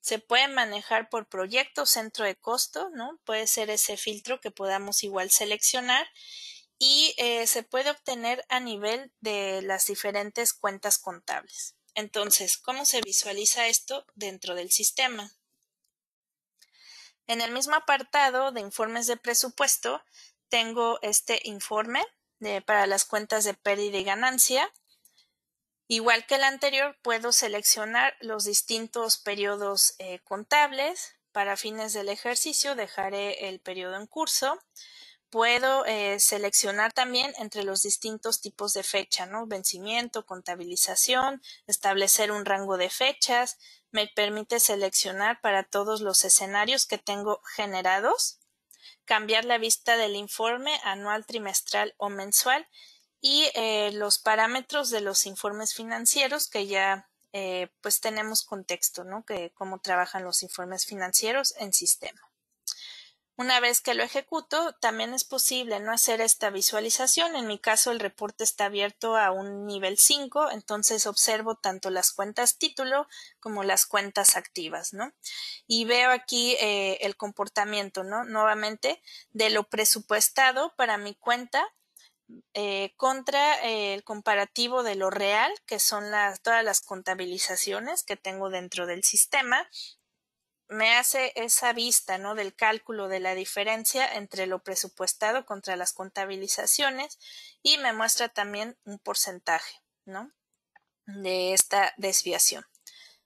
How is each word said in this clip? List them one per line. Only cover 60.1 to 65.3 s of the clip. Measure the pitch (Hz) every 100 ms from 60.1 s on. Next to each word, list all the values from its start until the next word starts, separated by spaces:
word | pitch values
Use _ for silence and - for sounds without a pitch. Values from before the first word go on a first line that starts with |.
| 190
los | 180 175
informes | 185 - 180 185 -
financieros | 202 185 185 220 262 277 -
en | 202
sistema. | 190 - - - - _ _ _ _ - - - - - _ _ -
Una | 247 254
vez | 240 240
que | -
lo | 233
ejecuto, | 240 277 277 320 - 302 339 -
también | 233 220 226
es | 254
posible | -